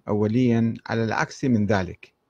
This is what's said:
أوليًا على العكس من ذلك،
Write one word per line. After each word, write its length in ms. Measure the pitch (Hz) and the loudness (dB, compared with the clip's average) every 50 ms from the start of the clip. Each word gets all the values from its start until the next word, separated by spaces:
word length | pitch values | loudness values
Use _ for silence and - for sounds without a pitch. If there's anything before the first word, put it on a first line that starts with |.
| - | -4
أوليًا 680 | - 107 104 107 104 110 127 127 120 113 117 113 113 - - - | -2 -2 0 0 2 2 2 2 2 2 2 2 0 -2 -4 -8
على 160 | - 113 113 113 | -6 -4 -2 -2
العكس 420 | 110 - 139 156 - - - 143 | -2 -2 -2 -4 -4 -6 -4 -2
من 200 | 131 120 104 104 | 0 2 2 2
ذلك، 480 | 98 107 95 90 85 87 - - - _ _ _ | 2 0 0 -2 -4 -8 -14 -20 -20 _ _ _